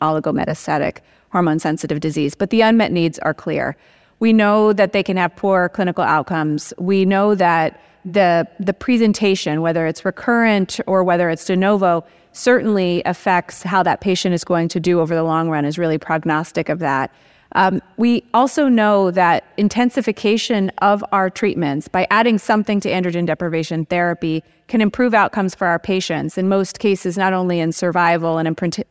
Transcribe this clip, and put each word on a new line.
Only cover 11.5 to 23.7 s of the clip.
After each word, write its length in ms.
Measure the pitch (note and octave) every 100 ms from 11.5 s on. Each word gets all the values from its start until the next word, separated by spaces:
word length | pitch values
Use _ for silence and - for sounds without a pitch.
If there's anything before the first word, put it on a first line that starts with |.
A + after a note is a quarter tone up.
novo, 500 | F#3 G3 G3+ F#3 E3+ - _ _
certainly 680 | - B3 B3 A3 G3+ F3+ F3
affects 580 | - F3 G3+ F3+ - -
how 200 | F3 F#3+
that 180 | F3 -
patient 340 | G3 F3+ F#3+
is 80 | F3
going 260 | - F3 E3
to 120 | F3
do 200 | E3+ F3
over 140 | D#3+
the 80 | E3
long 280 | E3 D#3+ E3
run, 160 | D#3 D3
is 120 | D#3+
really 200 | E3 D#3
prognostic 720 | - D#3+ D#3+ D#3 E3 - D#3+
of 80 | E3
that. 340 | D3 C3+ C3+ _ _ _ -
Um, 280 | - F#3+ F#3 - -
we 260 | A#3+ A#3 -
also 340 | A#3 C4 - C#4
know 420 | A#3 G#3 G3+ F#3+
that 340 | F3+ F3 D#3 - -
intensification 1120 | G#3 A3+ B3 C4+ A3 G3+ G#3 A3 - G#3+ G3 -
of 240 | G3+ G3+ -
our 180 | G3 F#3+
treatments 580 | - G#3 - D3 C#3+ -
by 180 | F#3 -
adding 280 | G#3+ A#3 G#3+
something 400 | - G#3+ G#3 G3+
to 100 | G3
androgen 360 | F3+ F3+ F3 E3+
deprivation 600 | D#3 F3 E3 D#3